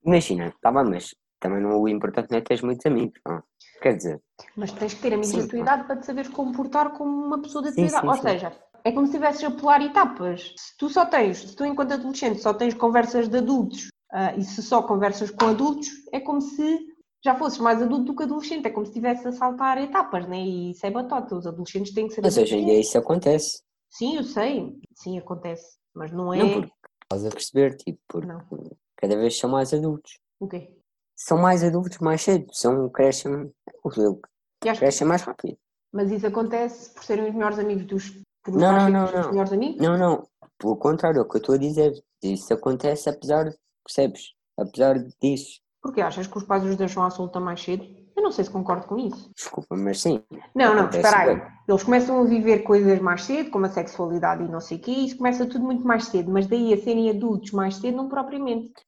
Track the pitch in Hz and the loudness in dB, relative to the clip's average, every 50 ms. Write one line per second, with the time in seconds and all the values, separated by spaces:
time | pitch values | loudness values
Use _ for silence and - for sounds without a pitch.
0 | _ 165 180 170 - - 95 87 85 - - _ - 117 123 139 131 107 90 90 | _ 6 4 4 4 2 -2 -2 -2 -6 -8 _ 2 4 4 4 2 2 0 -2
1 | - - - _ _ _ _ _ - 92 98 101 101 104 107 104 107 107 104 104 | -6 -12 -18 _ _ _ _ _ -4 -2 -2 0 0 2 2 2 2 2 0 0
2 | 98 95 - 120 110 - 120 113 113 - 123 113 123 123 127 123 - 156 143 117 | -2 -2 -2 -4 -4 -2 -2 -4 0 0 -2 -2 0 -4 -4 -2 0 0 0 0
3 | 123 123 _ - _ - 87 82 - _ _ _ - _ _ - - 131 113 87 | 0 -4 _ -12 _ -8 -8 -8 -8 _ _ _ -20 _ _ 0 0 0 0 2
4 | 90 87 - - _ _ _ - - - _ 214 208 196 - - 214 214 - - | -2 -6 -8 -8 _ _ _ -20 -20 -16 _ -10 -10 -8 -6 -6 -6 -6 -6 -4
5 | - 247 214 208 214 208 - - - 226 - 233 233 262 285 269 - - 269 262 | -2 -2 0 0 -2 -2 -2 -2 -4 -2 -4 -4 0 0 0 0 0 -6 -8 -8
6 | - - 254 269 269 - - - 277 277 - - 262 - - 294 294 294 294 - | -6 -8 -8 -8 -8 -8 -6 -6 -4 -4 -4 -4 -6 -2 0 0 0 0 -2 -6
7 | 294 285 285 285 294 285 302 294 294 - - 294 269 294 - - - - 311 285 | -6 -4 -4 -4 -2 -4 -4 -4 -6 -6 -8 -6 -6 -2 0 2 2 2 2 0
8 | - 247 262 262 269 233 190 175 185 165 - - - _ _ - _ 226 247 277 | 2 2 0 2 2 -2 -2 -2 -4 -10 -12 -14 -20 _ _ -4 _ -2 2 2
9 | 285 277 320 294 294 294 294 - 302 294 - - 277 294 294 277 285 285 - 403 | 2 2 2 2 0 0 0 0 -4 -6 -4 -2 4 6 6 6 4 2 4 2
10 | 370 247 - - 180 180 175 175 - - - - - - _ _ 285 285 - 370 | 2 2 0 -6 -6 -6 -6 -6 -10 -18 -18 -20 -20 -20 _ _ -6 0 2 2
11 | 339 349 - 277 220 190 180 - - - - - 285 285 285 285 277 254 285 269 | 2 4 4 2 2 2 0 -4 -10 -16 -6 -4 -4 -4 -2 -2 -2 -2 -2 -4
12 | 240 262 269 - 285 233 208 196 - 214 202 214 240 240 226 - 240 233 226 240 | -4 -8 -6 -4 -2 -4 -4 0 0 -2 0 2 0 -2 0 2 0 4 4 4
13 | 233 240 - 247 233 220 226 254 247 247 277 254 208 190 - - - - _ _ | 2 2 0 0 0 2 0 0 2 2 2 0 0 -2 -6 -12 -14 -16 _ _
14 | _ _ - 190 190 180 - - 190 - - - 214 - 254 233 226 - 208 196 | _ _ -6 -4 -2 -2 -2 -4 -6 -6 -6 -10 -2 2 2 2 2 2 0 2
15 | 202 202 196 - 220 202 - - 226 220 214 208 277 302 294 294 294 - - - | 2 0 0 -2 -8 -8 0 2 2 2 4 2 0 -2 -2 -4 -8 -10 -12 -14
16 | - - - 277 269 - 294 285 277 - - - 302 311 320 320 - - - _ | -16 -10 -10 -8 -6 -4 -4 -4 -4 -4 -6 -4 -2 0 -2 -2 -4 -12 -20 _
17 | _ _ _ _ - 277 254 254 311 277 - - 233 233 233 220 247 233 269 294 | _ _ _ _ 0 0 0 0 -2 -4 -4 0 2 2 4 4 2 0 0 -2
18 | 247 302 285 - 311 262 294 302 - - 330 311 - 220 - 214 208 202 - 233 | -2 -4 -4 -6 -4 -4 -4 -6 -6 -6 -8 -4 -6 -4 -4 -4 -8 -6 -8 -4
19 | 233 247 247 247 247 247 247 - 254 254 254 247 269 262 262 262 277 285 277 392 | -2 -2 -2 -2 -4 -8 -4 -2 -2 -2 0 0 0 0 0 0 -2 0 0 0
20 | 359 - - 180 175 180 180 185 185 190 185 180 175 180 175 - - 196 202 240 | 0 0 -2 -6 -4 -4 -6 -6 -4 -4 -4 -4 -6 -8 -8 -6 -6 -4 -4 -4
21 | 247 247 294 247 240 - 196 175 175 170 170 175 175 - - 196 202 196 202 214 | -4 -4 -4 -6 -4 -6 -8 -8 -8 -8 -8 -8 -12 -8 -6 -6 -6 -4 -4 -4
22 | 214 220 - - 208 - - - 110 - 110 104 104 104 107 107 107 - - 120 | -4 -4 -4 0 0 2 4 4 2 4 2 0 4 6 6 6 4 4 0 0
23 | - - 165 180 - 143 151 156 151 - - - _ _ _ _ _ _ _ - | 2 2 0 2 4 4 4 4 2 -4 -8 -10 _ _ _ _ _ _ _ -6
24 | 233 262 320 302 - - - - 214 269 285 220 - - - - - _ _ _ | -4 -4 -4 -4 -6 -4 -2 -2 -2 0 -2 -4 -6 -8 -12 -18 -20 _ _ _
25 | - 180 185 180 180 - 180 170 175 170 170 165 - _ _ _ _ _ _ 165 | -12 -10 -10 -10 -8 -10 -12 -10 -10 -12 -12 -12 -16 _ _ _ _ _ _ -12
26 | 156 156 170 180 180 180 180 175 208 196 202 208 165 - _ _ _ - _ _ | -12 -10 -6 -6 -4 -2 2 4 4 4 2 0 -4 -6 _ _ _ -20 _ _
27 | _ _ 95 98 104 110 - - - - - 135 139 135 135 139 - - - _ | _ _ -6 -4 -4 -6 -6 -8 -12 -2 2 4 4 4 2 -4 -10 -12 -12 _
28 | _ _ - 85 - 180 165 170 - _ - - - - - _ _ _ _ - | _ _ -8 -8 -8 -8 -12 -14 -14 _ -14 -14 -14 -16 -20 _ _ _ _ -4
29 | - 98 104 104 113 117 117 - - 123 135 135 131 135 156 151 156 160 151 151 | 0 0 2 2 2 0 0 0 -2 0 0 0 0 0 0 0 0 -2 -4 -4
30 | _ - - _ _ _ _ _ 196 196 185 175 - - _ _ _ _ _ _ | _ -20 -20 _ _ _ _ _ -10 -10 -10 -12 -14 -16 _ _ _ _ _ _
31 | _ _ _ - - - 160 165 175 185 180 175 170 175 165 175 180 180 - - | _ _ _ -16 -2 0 2 4 6 6 4 4 4 2 2 0 -2 -4 -6 -2
32 | 165 156 160 160 - - 190 175 - - - - - 120 127 135 131 127 127 - | 0 0 0 2 2 2 2 2 0 -4 -8 -2 0 2 2 2 0 -2 2 4
33 | 135 135 131 135 - 139 143 147 143 143 _ _ _ - - _ _ - - 110 | 4 4 4 0 -4 -4 -6 -4 -6 -10 _ _ _ -20 -20 _ _ -6 0 2
34 | 107 104 95 - - _ _ _ _ _ _ _ - 220 226 - 135 139 131 - | 2 2 2 0 -10 _ _ _ _ _ _ _ -2 -2 0 4 2 2 4 4
35 | 147 156 175 180 - 120 113 - - - - _ _ _ _ _ _ _ - 202 | 2 2 2 2 0 -4 -10 -8 -8 -10 -10 _ _ _ _ _ _ _ -4 -2
36 | 202 196 214 208 208 208 202 233 226 226 233 233 240 240 240 - - - _ - | -2 0 0 0 -2 -2 -2 -2 -2 -2 -2 -2 -2 -4 -6 -12 -20 -20 _ -20
37 | - - 214 208 220 214 214 226 214 208 208 208 208 208 202 190 185 - 196 190 | -6 -4 -2 -2 -2 -2 -2 -2 -2 -2 -2 -2 -2 -2 -2 -4 -4 -4 -6 -6
38 | - - - - - _ _ _ _ - 185 - 175 190 190 196 196 196 196 196 | -6 -8 -18 -20 -20 _ _ _ _ -2 2 4 4 6 6 6 6 6 4 4
39 | 190 185 185 180 170 139 196 196 196 190 196 196 247 302 311 - 156 165 175 180 | 2 2 0 -2 -2 0 0 0 0 0 0 -2 -2 -2 -2 0 2 2 4 4
40 | 185 175 160 - - _ _ _ - _ _ _ - 107 110 - - 143 156 156 | 4 2 2 0 -2 _ _ _ -20 _ _ _ -2 -2 -2 2 2 2 2 2
41 | - 165 156 135 110 - - 110 - - 135 139 139 147 151 156 151 147 143 - | 2 2 2 2 2 2 0 -2 2 2 2 2 2 0 2 2 2 2 2 -2
42 | _ _ _ _ - - 196 190 - - 113 - - 131 131 131 - 147 147 147 | _ _ _ _ -4 -4 -4 -4 -2 -2 -2 0 0 -2 -2 0 0 -2 -2 0
43 | - - - - - 135 147 156 160 156 156 _ _ _ _ _ _ - - - | -4 -6 -6 -4 -2 0 0 2 0 -2 -6 _ _ _ _ _ _ -6 0 0
44 | 139 - 95 - - - _ _ _ _ _ - 98 92 - - 131 135 135 131 | 0 0 0 -8 -20 -20 _ _ _ _ _ -8 -8 -6 0 2 4 4 4 2
45 | - - - _ - 139 139 131 - - - _ _ _ _ _ - 269 262 214 | -2 -8 -8 _ 0 0 0 -2 -6 -14 -20 _ _ _ _ _ -10 -4 -2 -2
46 | 180 165 - 190 190 196 - 208 196 - 202 196 190 190 190 190 190 185 190 190 | -2 -2 -2 -6 -10 -8 -8 -12 -2 0 0 2 2 0 0 0 -2 -2 0 0
47 | 180 180 180 - 180 175 - 180 180 180 175 175 - - 180 196 - - - - | 0 0 0 -4 -8 -6 -6 -6 -6 -6 -8 -8 -6 -6 -6 -6 -6 -14 -20 -20
48 | - _ _ 403 427 381 - - 185 - - 190 185 - 175 180 - - 196 233 | -20 _ _ -2 -2 0 0 -2 -4 -2 -4 -6 -2 -2 -2 -4 -4 -6 -6 -4
49 | 262 208 - - - - - - - - - - - _ - 95 98 98 98 - | -4 -6 -8 -10 -18 -20 -18 -16 -14 -10 -10 -12 -10 _ -4 -2 -2 -2 -2 0
50 | - 170 147 107 107 _ - - - - _ 254 262 220 214 214 185 175 190 175 | 0 0 0 0 -4 _ -20 -20 -20 -8 _ 4 4 6 6 6 4 2 2 4
51 | - 214 208 196 175 135 92 82 - - - - _ - 196 196 - 240 247 247 | 6 6 6 6 6 4 2 2 -2 -12 -20 -12 _ 2 2 2 4 4 4 4
52 | 247 254 262 254 247 233 233 226 214 226 220 208 214 - 208 208 202 196 196 185 | 4 4 2 4 4 4 4 4 6 4 4 4 6 4 4 6 8 6 6 6
53 | 185 180 175 175 - - 269 302 311 - - 202 190 190 190 180 170 - - - | 4 0 0 0 -2 -4 -2 -2 -2 -2 0 0 0 0 0 -4 -6 -6 -6 -6
54 | 175 165 175 170 170 170 165 170 170 165 165 165 - - 165 170 - 240 254 269 | -4 -4 -2 0 0 0 0 0 -4 -6 -6 -8 -8 -8 -10 -8 -6 -4 -2 -2
55 | 269 254 - - 247 247 247 247 254 240 - 233 247 254 254 240 - 247 226 226 | -2 -4 -2 0 0 0 2 0 -2 -2 -2 -2 -2 -2 -2 -2 2 2 0 0
56 | - - - 180 170 180 190 196 196 196 233 240 233 226 208 202 208 233 226 226 | 0 0 -2 -2 0 2 2 2 2 2 2 2 4 4 4 2 2 0 2 2
57 | 226 220 208 202 233 233 208 190 - - 208 196 190 196 196 - - 247 247 262 | 2 2 2 0 0 0 -2 -2 -4 -4 -2 -2 0 -2 -2 -4 -4 -4 -4 -4
58 | 269 269 277 277 262 277 285 277 277 254 233 226 226 - _ - _ | -4 -4 -4 -4 -4 -4 -6 -6 -4 -4 -4 -4 -6 -10 _ -20 _